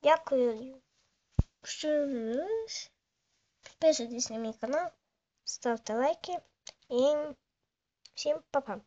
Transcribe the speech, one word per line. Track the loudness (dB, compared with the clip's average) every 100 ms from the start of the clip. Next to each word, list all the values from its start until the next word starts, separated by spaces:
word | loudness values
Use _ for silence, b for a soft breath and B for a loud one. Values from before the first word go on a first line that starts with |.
Дякую, | 6 4 4 2 2 0 -8 -14 _ _ _ _ _ 0 0 _
що | -14 -6 -2
дивились. | 0 0 -2 -4 -4 -2 -4 -4 -10 -12 _ _ _ _ _ _ _ -20 _
Підписуйтесь | 4 4 0 -6 -6
на | -4
мій | -6
канал, | -6 -4 -2 -2 _ _ _ _ _
ставте | -12 -6 -2 -2 -2
лайки | 0 2 0 -4 -8 -8 _ -20 -20 _
і | 2 4 4 0 -8 _ _ _ _ _ _ -20
всім | -6 -2 -2 0
па-па. | -2 -2 -10